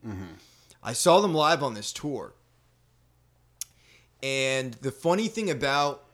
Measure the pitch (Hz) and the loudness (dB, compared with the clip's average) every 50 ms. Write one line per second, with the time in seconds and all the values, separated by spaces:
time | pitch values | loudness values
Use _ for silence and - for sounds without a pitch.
0 | - 110 101 92 92 82 80 - - _ _ _ _ _ - _ - 113 120 - | -12 -12 -10 -10 -10 -12 -16 -20 -20 _ _ _ _ _ -20 _ -10 -8 -4 0
1 | - 175 170 196 208 190 160 156 147 156 170 143 143 131 110 104 101 - - - | 4 6 6 6 6 4 2 2 4 2 2 2 0 -4 -4 -6 -10 -10 -10 -8
2 | - 151 135 104 69 - - _ _ _ _ _ _ _ _ _ _ _ _ _ | -8 -6 -6 -8 -10 -12 -16 _ _ _ _ _ _ _ _ _ _ _ _ _
3 | _ _ _ _ _ _ _ _ _ _ _ - - _ _ _ _ _ - - | _ _ _ _ _ _ _ _ _ _ _ -18 -18 _ _ _ _ _ -20 -20
4 | _ _ _ - 131 135 135 135 135 131 135 131 131 127 113 - 131 135 135 - | _ _ _ -8 -4 -2 0 0 0 0 0 0 -2 -4 -8 -6 -6 -6 -6 0
5 | - 165 180 208 226 220 - 226 220 180 147 123 143 135 139 143 143 147 139 - | 2 2 2 4 2 -2 -2 -2 -2 -2 -2 0 0 0 2 2 2 0 -2 -6
6 | - _ | -14 _